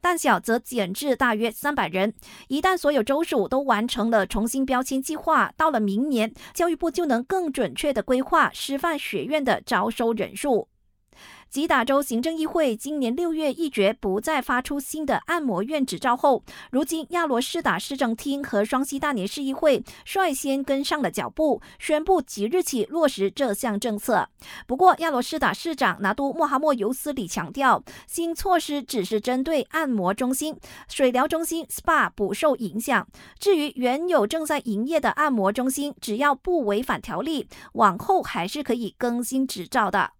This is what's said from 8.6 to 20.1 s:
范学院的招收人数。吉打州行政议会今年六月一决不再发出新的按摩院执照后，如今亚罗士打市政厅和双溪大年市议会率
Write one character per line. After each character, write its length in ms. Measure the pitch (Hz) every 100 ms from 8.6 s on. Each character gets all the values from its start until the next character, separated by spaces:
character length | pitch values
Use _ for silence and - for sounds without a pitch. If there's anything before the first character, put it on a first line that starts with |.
| - 269
范 200 | 339 294
学 260 | - 196
院 200 | 196 302
的 180 | 262 190
招 280 | - 226 208
收 240 | - 226
人 220 | 220 139 -
数。 320 | 294 220 - _ _ _ _ - - - -
吉 180 | 269 330
打 200 | 285 240
州 160 | 277
行 200 | 277 226
政 140 | 277 330
议 100 | 311
会 300 | 349 294 220
今 240 | 277 302
年 160 | 247 254
六 160 | 349
月 220 | 320 302
一 160 | 294 320
决 240 | - 285
不 260 | - 202 196
再 220 | - 302
发 200 | - 247
出 160 | 262 285
新 280 | 269 311 294
的 120 | 208 -
按 140 | 339
摩 220 | 277 180
院 220 | 226 302 262
执 120 | 170
照 200 | 262 247
后， 260 | 294 247 - - -
如 140 | 254
今 240 | 311 320 302
亚 140 | 349 330
罗 140 | 240
士 220 | 262 339
打 180 | 277 170
市 160 | - 277
政 180 | 247
厅 300 | 226 277 277
和 220 | 277 208 214
双 180 | 254
溪 160 | 269 277
大 140 | 294
年 120 | 254 185
市 160 | -
议 120 | 269
会 280 | 269 311 247 - -
率 300 | -